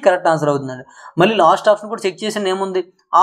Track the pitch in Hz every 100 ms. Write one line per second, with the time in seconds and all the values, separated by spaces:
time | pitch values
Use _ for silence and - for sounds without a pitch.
0 | 196 180 - 160 147 139 131 127 - -
1 | - 160 190 214 165 196 214 208 214 226
2 | 190 170 208 208 190 190 190 185 180 _
3 | _ 170